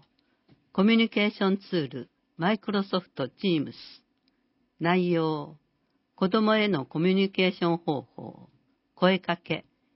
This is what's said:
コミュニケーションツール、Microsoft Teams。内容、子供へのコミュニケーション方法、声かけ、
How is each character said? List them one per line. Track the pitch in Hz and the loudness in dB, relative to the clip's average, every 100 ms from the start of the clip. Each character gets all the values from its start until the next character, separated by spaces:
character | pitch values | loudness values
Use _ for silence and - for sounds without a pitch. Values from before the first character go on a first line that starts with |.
| _ _ _ _ _ _ _ | _ _ _ _ _ _ _
コ | - | 0
ミ | 202 226 | 2 4
ュ | |
ニ | 226 | 2
ケ | 214 208 | 0 -2
ー | |
シ | - | 0
ョ | 196 | 0
ン | 190 | -2
ツ | - 180 | -2 -4
ー | 135 | -4
ル、 | 127 123 _ _ - | -8 -14 _ _ -6
Microsoft | 170 214 - 202 196 185 - - 131 - | -2 -2 -4 -4 -2 -4 -6 -8 -8 -4
Teams。 | 196 160 139 - - - _ _ _ _ _ _ _ - | -2 -2 -2 -10 -20 -20 _ _ _ _ _ _ _ -6
内 | 165 180 175 | 0 2 2
容、 | 165 160 151 147 156 _ _ _ _ _ - | 0 0 -4 -8 -16 _ _ _ _ _ -4
子 | 190 | 0
供 | 220 214 214 | 2 2 2
へ | 208 | 2
の | 160 127 | 0 -4
コ | 156 | -2
ミ | 175 | 2
ュ | |
ニ | 190 190 | 2 0
ケ | 196 185 | 2 0
ー | |
シ | 185 | 0
ョ | 175 | 0
ン | 170 | 0
方 | - 143 | -2 -6
法、 | - - 117 - - _ _ _ _ - | -6 -16 -16 -16 -20 _ _ _ _ 0
声 | 180 185 | 2 2
か | 185 170 | -2 -8
け、 | - 160 - _ _ | -6 -8 -8 _ _